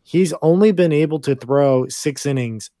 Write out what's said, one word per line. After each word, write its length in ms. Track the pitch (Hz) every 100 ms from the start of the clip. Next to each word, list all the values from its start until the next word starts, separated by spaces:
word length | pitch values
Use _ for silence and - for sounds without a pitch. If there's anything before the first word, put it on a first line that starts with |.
he's 320 | _ 165 185 147
only 300 | 156 180 214
been 220 | 180 175
able 260 | 151 156 156
to 160 | 139 135
throw 520 | 123 139 139 131 127
six 360 | - 151 135 147
innings 460 | 135 120 110 - _